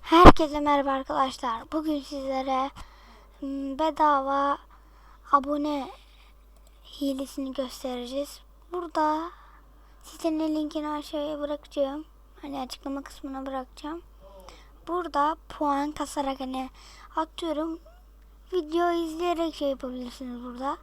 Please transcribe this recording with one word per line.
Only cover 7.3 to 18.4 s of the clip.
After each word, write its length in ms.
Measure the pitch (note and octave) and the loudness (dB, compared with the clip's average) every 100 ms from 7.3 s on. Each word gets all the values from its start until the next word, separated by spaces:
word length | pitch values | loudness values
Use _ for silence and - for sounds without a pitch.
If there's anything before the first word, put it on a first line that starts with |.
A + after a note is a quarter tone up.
| - C4+ | -6 -6
göstereceğiz. 840 | C4 B3+ - C4 B3 A#3+ C4+ C#4+ - - - - | -4 -6 -6 -6 -6 -4 -4 -6 -8 -20 -20 -10
Burada 580 | F4+ E4+ E4 D4+ D#4 E4+ - - - - - - - | -8 -4 2 2 2 -4 -12 -20 -20 -20 -20 -20 -20
sitenin 520 | - - E4 D#4 D#4+ D#4 | -20 -4 -2 0 0 0
linkini 340 | D4+ D#4 D4+ | -2 -4 -4
aşağıya 500 | D4+ D4+ D#4 D4 D4+ | -6 -6 -6 -4 -4
bırakacağım. 680 | D4 D4 - - C#4 D4 D#4 - - - | -6 -6 -6 -2 -2 -2 -12 -20 -20 -18
Hani 180 | D4 C#4 | -12 -8
açıklama 420 | B3+ - C#4 C#4 | -10 -10 -8 -8
kısmına 440 | C#4 - C#4+ C4+ C4+ | -10 -14 -10 -8 -6
bırakacağım. 560 | C4+ C4 - D4 E4+ - - - - - - - - - | -8 -8 -12 -10 -10 -12 -20 -20 -20 -20 -20 -20 -18 -4
Burada 480 | F4 E4+ C#4+ D4 E4 - | -4 -2 2 2 0 -10
puan 420 | - D4 C#4 D4 | -2 0 2 -2
kasarak, 480 | D4+ C#4+ - C4+ C4+ | -4 -6 -2 -2 -4
hani 300 | C4 C4 C4 - - - - - | -6 -6 -8 -12 -20 -20 -8 -4
atıyorum, 640 | D#4+ - E4+ D4 E4 E4 - - - - - - | -4 -4 -2 -2 -2 -6 -12 -20 -20 -20 -20 -20